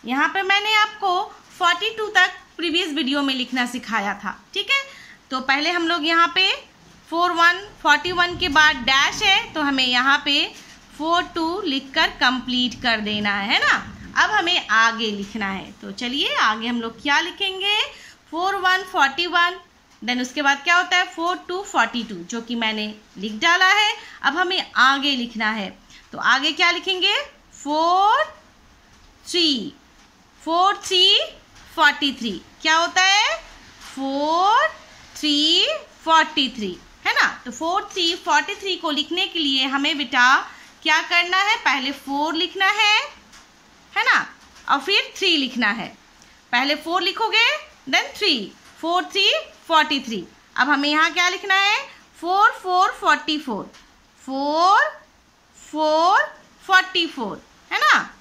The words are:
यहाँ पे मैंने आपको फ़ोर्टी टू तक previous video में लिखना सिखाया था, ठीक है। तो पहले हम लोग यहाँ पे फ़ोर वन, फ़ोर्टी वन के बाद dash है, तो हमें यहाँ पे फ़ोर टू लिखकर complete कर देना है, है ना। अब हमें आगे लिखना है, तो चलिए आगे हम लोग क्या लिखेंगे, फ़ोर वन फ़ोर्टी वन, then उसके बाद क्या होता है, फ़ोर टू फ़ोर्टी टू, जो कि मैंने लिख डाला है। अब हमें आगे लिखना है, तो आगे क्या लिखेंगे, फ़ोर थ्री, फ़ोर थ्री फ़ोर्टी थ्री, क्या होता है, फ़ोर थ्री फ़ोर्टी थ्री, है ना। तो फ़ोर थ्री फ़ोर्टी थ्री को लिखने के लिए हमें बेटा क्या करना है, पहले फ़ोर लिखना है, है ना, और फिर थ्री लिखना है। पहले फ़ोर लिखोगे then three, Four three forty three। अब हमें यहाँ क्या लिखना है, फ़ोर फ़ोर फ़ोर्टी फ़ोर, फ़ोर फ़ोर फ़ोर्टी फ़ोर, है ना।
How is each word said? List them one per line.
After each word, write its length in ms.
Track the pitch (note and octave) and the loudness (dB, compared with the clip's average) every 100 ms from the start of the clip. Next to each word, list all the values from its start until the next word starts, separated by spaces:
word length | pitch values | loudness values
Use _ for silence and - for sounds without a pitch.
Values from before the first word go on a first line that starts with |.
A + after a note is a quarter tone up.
यहाँ 240 | G#3+ C4 D#4 | -4 0 0
पे 140 | F#4+ | 0
मैंने 320 | F#4+ G4+ G#4+ G#4+ | 0 0 2 2
आपको 460 | G#4+ G#4+ G4 F4+ G#4+ - - - | 2 0 0 0 -2 -12 -20 -2
फ़ोर्टी 320 | F4 F4 G#4+ A4 | 0 0 -2 -4
टू 100 | G#4+ | -2
तक 240 | F#4 F#4+ G4+ - - | 2 0 -2 -18 -6
previous 360 | E4 D#4+ F#4 | -2 -2 -2
video 280 | C#4+ B3+ C#4+ | -4 -2 0
में 120 | C#4 | -2
लिखना 300 | C4 B3+ B3+ A#3+ | -2 -4 -4 -4
सिखाया 480 | B3+ - A3 G3+ | -6 -4 -4 -4
था, 220 | G3 G#3 - - | -6 -8 -10 -10
ठीक 160 | G4 G#4 | -8 0
है। 120 | C#5 C#5 - - - _ | -2 -2 -16 -20 -20 _
तो 100 | C4 | -6
पहले 300 | C4 C4+ D#4 | 0 0 0
हम 160 | F4 E4 | 0 0
लोग 160 | E4+ D4+ | 0 2
यहाँ 240 | E4 E4+ | 2 4
पे 160 | F4+ F#4+ C5 - _ - - - | 4 2 0 -8 _ -20 -20 -6
फ़ोर 220 | E4 F4 | 0 0
वन, 280 | E4+ E4+ F4+ G#4 - | 4 4 2 -8 -2
फ़ोर्टी 300 | D#4+ D4 D#4+ | 2 2 2
वन 240 | F4+ F4 E4+ | 0 0 0
के 100 | F#4 | 2
बाद 280 | D4 D4+ D4 | 4 4 4
dash 380 | A#3+ C4+ D#4 - | 2 2 2 2
है, 300 | G#4 G4 A4 | 2 2 0
तो 100 | D#4+ | -4
हमें 220 | C#4+ C4+ B3+ | -2 0 2
यहाँ 340 | B3 C4 C#4+ | 2 4 2
पे 220 | D4 C#4+ F#4+ - - - - - | 2 0 -2 -8 -20 -20 -20 -6
फ़ोर 240 | D#4 E4+ F4 | 0 0 0
टू 260 | E4+ D#4+ F4+ | -4 -4 -2
लिखकर 500 | F#4+ C4+ C4+ D#4+ E4+ - | -4 -4 -4 0 0 2
complete 600 | C4 B3+ A3 B3 B3 - | 0 0 -4 -2 -2 -2
कर 180 | B3 A3 | -2 -2
देना 340 | G#3 G#3 G#3 | -2 -2 -2
है, 180 | G3+ G3+ | -2 0
है 60 | E4+ | 0
ना। 600 | C#5+ C4+ F#3 - - C4+ | 2 0 -2 -16 -6 0
अब 80 | F4+ | 2
हमें 360 | G#4 E4+ F4 - | 2 0 -2 0
आगे 420 | G#3+ A3+ A3 A3 | 2 2 0 -6
लिखना 400 | G3+ G3+ A3 G3 | -6 -8 -6 -6
है, 200 | F#3+ - - | -6 -12 -16
तो 100 | G3+ | -16
चलिए 420 | G3 A#3+ C#4 G4+ D5 | -8 -6 -4 -2 0
आगे 320 | B3 G#3+ A3+ | 0 0 -4
हम 120 | A#3+ | -4
लोग 220 | A3+ A#3 | -6 -6
क्या 180 | D4 C#4+ | 0 0
लिखेंगे, 560 | E4+ F4 G4 F#4+ G4 G#4+ C#5+ - - - _ | 0 -4 -6 -2 -2 -2 -2 -8 -20 -20 _
फ़ोर 260 | D#4 F#4 G4 | -4 -2 0
वन 260 | F#4 F#4+ G4 | 0 0 -2
फ़ोर्टी 340 | F4+ C4+ C4+ F4 | 0 0 0 -2
वन, 340 | E4+ F4 F#4 - _ _ _ | 2 0 -2 -18 _ _ _
then 180 | - B3 | -6 -4
उसके 220 | B3+ D4+ | -4 0
बाद 200 | C#4 C#4 | 0 0
क्या 120 | F4 F4 | 2 2
होता 200 | F4+ F4+ | 4 0
है, 100 | F4+ | 0
फ़ोर 300 | E4+ E4+ F4+ - | -2 -4 -4 -6
टू 140 | F4+ | -10
फ़ोर्टी 400 | G4+ D4+ A3+ A#3+ | -4 0 0 -2
टू, 100 | A3 | -8
जो 260 | F#3 F3 A#3 | -12 -10 -10
कि 140 | A3+ A#3 | -8 -4
मैंने 380 | A3 A3 G#3+ G#3+ _ - | -2 -2 -6 -10 _ -10
लिख 220 | G#3 G#3+ | -10 0
डाला 320 | E4+ F4 F#4 | 2 4 4
है। 220 | G4+ G#4+ A4 - - | 4 0 -2 -12 -4
अब 140 | - D#4 | -2 0
हमें 360 | F4+ F#4+ - G#3+ | -2 -2 -4 2
आगे 400 | C4 C#4 C#4+ C4 | 4 4 0 -2
लिखना 340 | A#3+ A3 A3 | -4 -4 -4
है, 200 | A3 F#3 - - - - | -2 -8 -12 -20 -20 -16
तो 60 | - | -2
आगे 300 | G#3+ B3+ D4 | 2 2 0
क्या 180 | D#4+ F4 | 2 2
लिखेंगे, 440 | F4 F#4 F#4 F#4+ A#4+ C#5+ - _ | 2 -4 0 0 0 -4 -16 _
फ़ोर 680 | - C#4 D4+ E4 F4+ G4+ B4+ D5+ - - _ _ _ _ _ - _ - | -12 -4 0 2 4 4 2 0 -8 -20 _ _ _ _ _ -20 _ -4
थ्री, 460 | F4 D#4+ C4 F3 - _ _ - _ _ _ | 0 2 0 -6 -12 _ _ -20 _ _ _
फ़ोर 320 | D#4 E4+ F#4+ G4+ | -2 2 2 0
थ्री 420 | - F#4 F#4+ G#4+ D#5+ - _ - - - | -2 2 4 4 0 -10 _ -20 -12 2
फ़ोर्टी 360 | D4 C#4+ C#4+ | 2 2 -4
थ्री, 180 | - A3+ F#3 - - | -4 -8 -8 -14 -6
क्या 140 | D#4+ D#4+ | 0 2
होता 260 | E4+ F#4 | 2 2
है, 340 | F#4+ G4+ A#4+ D#5+ - - - - - | 4 2 0 -4 -10 -20 -20 -20 -16
फ़ोर 720 | - C4+ C#4 D4+ E4+ G4 A#4 D#5 - - - - - | -8 -4 -2 0 2 2 2 0 -4 -20 -20 -20 -4
थ्री 500 | D4+ D4 D#4 F4 A#4+ D#5 - - | 0 2 4 2 2 -4 -10 -10
फ़ोर्टी 440 | D#4+ D#4+ D#4 D4+ C4 - | 2 4 4 0 -2 -4
थ्री, 200 | G3+ E3+ - - F#4+ | -8 -8 -18 -8 -4
है 60 | |
ना। 140 | A#4 - - | 0 0 -2
तो 60 | B3 | -14
फ़ोर 380 | - D#4+ F#4+ G#4 | -6 -2 -2 -4
थ्री 220 | F#4+ E4 F4 | -2 -2 -2
फ़ोर्टी 380 | F4+ D4 D4+ | 0 0 0
थ्री 220 | G4+ G4 F4+ | -8 -6 -4
को 140 | E4 | -4
लिखने 360 | D4 D4 F4 G4 | -4 -4 -4 -4
के 120 | F4 | -2
लिए 280 | C#4+ C4+ C4 | -2 0 0
हमें 300 | C#4 D4 D4+ | 0 -2 -2
बेटा 280 | C#4 C4+ B3 D4 - - - - | -2 2 4 4 0 -16 -20 -6
क्या 180 | D#4+ D#4 | 0 0
करना 400 | E4 F4 F4 F#4+ | 2 0 2 0
है, 140 | G4+ A4 | 2 0
पहले 340 | D#4 C4+ C4 | 0 0 -4
फ़ोर 420 | C#4+ - C#4 D#4 | -8 -6 -2 -2
लिखना 320 | E4 F4 G4 G4 | -2 -4 0 0
है, 260 | G#4 G#4 G#4+ C#5+ - - - - _ _ - _ | 2 2 2 -2 -14 -20 -20 -20 _ _ -20 _
है 120 | - | -2
ना, 220 | - E4+ - - - - - | 2 0 0 -14 -20 -16 -2
और 100 | C#4 | -2
फिर 320 | D#4+ G#4 C5+ - | 2 0 0 -2
थ्री 200 | F#4+ D#4+ | 0 0
लिखना 340 | C4 A#3 A3 | 0 -2 -2
है। 160 | A3 F3 - _ _ - - _ | -2 -8 -14 _ _ -20 -20 _
पहले 220 | A#3+ C4+ D4+ | -2 0 -4
फ़ोर 260 | D#4+ F4+ | -2 -2
लिखोगे 440 | F#4 - A4 G#4+ A#4+ D5+ - - - | -2 -2 0 2 2 0 -10 -18 -4
then 260 | E4+ C#5 - | -2 -2 -2
three, 360 | G4+ C4 F#3+ - - - | -2 0 -4 -14 -20 -8
Four 240 | D#4+ F4+ | -2 -2
three 260 | F4+ G4 G4+ D5+ D#5+ - - | -2 0 0 0 -4 -20 0
forty 320 | D#4+ D4+ C#4 | 0 2 -4
three। 240 | G#3+ G#3+ - - _ - | -6 -10 -10 -20 _ -2
अब 120 | C4 | 0
हमें 180 | C#4+ C#4+ | 0 0
यहाँ 240 | D4+ E4 | 0 0
क्या 160 | E4 F4+ | 2 0
लिखना 260 | F#4+ G4+ | -2 0
है, 240 | F#4+ G4 A#4 C#5 - - - | 2 2 0 -6 -18 -20 -10
फ़ोर 300 | E4 G4 A4+ | -2 4 4
फ़ोर 380 | B4+ F#4 F4+ G4+ A#4+ | 2 -2 2 2 0
फ़ोर्टी 380 | F4+ D4 D4+ D4+ | 0 2 0 -4
फ़ोर, 320 | C#4+ G3+ C#3+ - - _ _ _ | -4 -8 -10 -18 -20 _ _ _
फ़ोर 760 | - C4+ C#4+ D#4 F4+ G4 D5+ - - _ _ _ _ _ | -10 -4 -2 2 4 4 2 -4 -20 _ _ _ _ _
फ़ोर 600 | - D4+ D#4 D#4 E4+ A4 D5+ - - _ | -10 -2 2 4 4 2 0 -10 -20 _
फ़ोर्टी 420 | - F#4 F#4 F#4 E4 | 2 2 2 -4 -4
फ़ोर, 360 | - G#3+ D3+ - _ _ | -6 -8 -10 -16 _ _
है 80 | G4 | 0
ना। 200 | D5 B3 - - | 4 2 0 -14